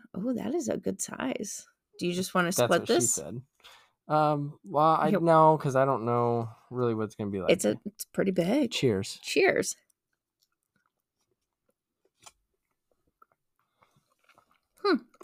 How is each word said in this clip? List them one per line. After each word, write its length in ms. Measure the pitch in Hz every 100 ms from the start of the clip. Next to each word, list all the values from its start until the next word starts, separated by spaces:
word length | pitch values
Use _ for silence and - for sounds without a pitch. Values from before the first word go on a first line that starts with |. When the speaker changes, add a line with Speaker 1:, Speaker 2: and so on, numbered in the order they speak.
| -
Speaker 1:
Oh, 200 | - 233
that 200 | 240 - 339
is 140 | 220
a 80 | -
good 240 | 190 190
size. 640 | - - 269 - 202 - - _ _ -
Do 80 | 175
you 60 |
just 200 | 175 185
wanna 140 | 185 170
Speaker 2:
That's 100 | 185
Speaker 1:
split 120 | 120
Speaker 2:
what 180 | - -
Speaker 1:
this? 160 | 349 359 -
Speaker 2:
she 60 |
said. 200 | 73 117 - _ - - _ _ -
Um, 520 | 151 151 147 143 -
well, 220 | 196 147 160 160
I 80 | 156
Speaker 1:
Here. 100 | 190
Speaker 2:
know, 380 | 165 160 160 156
'cause 180 | 147 131
I 80 |
don't 220 | 135 123 117
know 420 | 120 120 117 113 - _
really 240 | 123 120
what 120 | 110 107
it's 100 | -
gonna 160 | 104
be 100 | 98
like. 80 | 87
Speaker 1:
It's 140 | 180 208
a, 100 | - 214
it's 200 | - -
pretty 240 | - 190
big. 400 | 185 170 269 240
Speaker 2:
Cheers. 480 | - 131 98 - -
Speaker 1:
Cheers. 520 | - - 381 - 190 - _ _ _ _ _ _ _ _ _ _ _ _ _ _ _ _ _ _ _ _ _ _ _ _ - _ _ _ _ _ _ _ _ _ _ _ _ _ _ _ _ _ _ _ _ _ _ _ _ _
Hmm. 120 | 403 302 - _